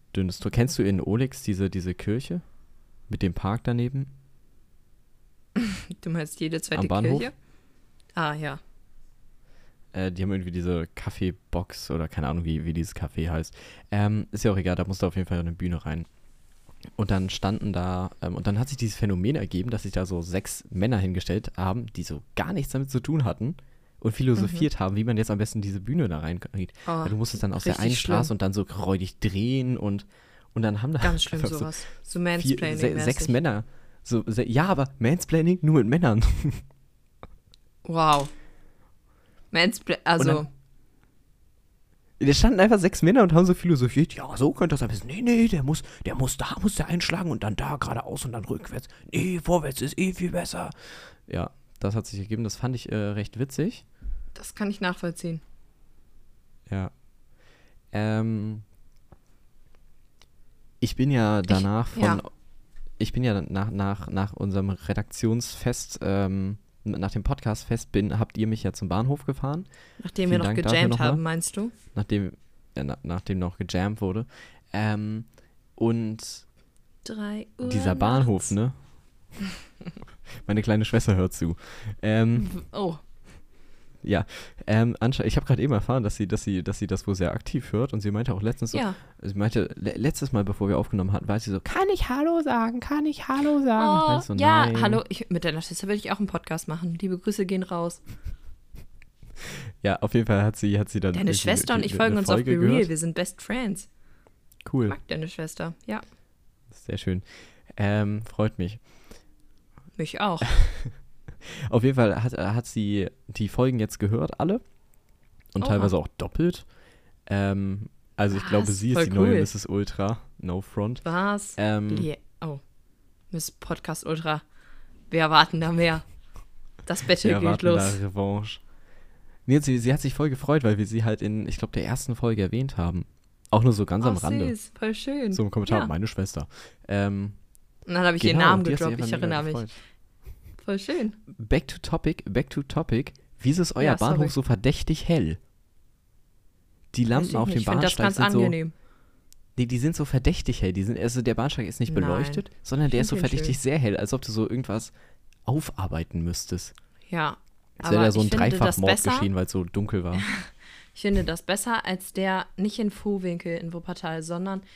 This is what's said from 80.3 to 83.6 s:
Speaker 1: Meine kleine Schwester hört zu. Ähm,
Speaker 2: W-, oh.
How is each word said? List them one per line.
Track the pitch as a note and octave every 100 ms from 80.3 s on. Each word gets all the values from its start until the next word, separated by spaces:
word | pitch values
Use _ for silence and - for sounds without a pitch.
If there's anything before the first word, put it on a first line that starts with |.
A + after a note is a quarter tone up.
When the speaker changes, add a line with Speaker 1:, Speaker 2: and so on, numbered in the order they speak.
| - -
Speaker 1:
Meine | G#2
kleine | A2 G#2+
Schwester | G#2+ F3+ A#2+ F#2
hört | F#2
zu. | - E2+ E2+ - - A2 G2+
Ähm, | G#2+ A2 A2+ A#2 G2
Speaker 2:
W-, | - -
oh. | - F#3+ D#3 - - - - - -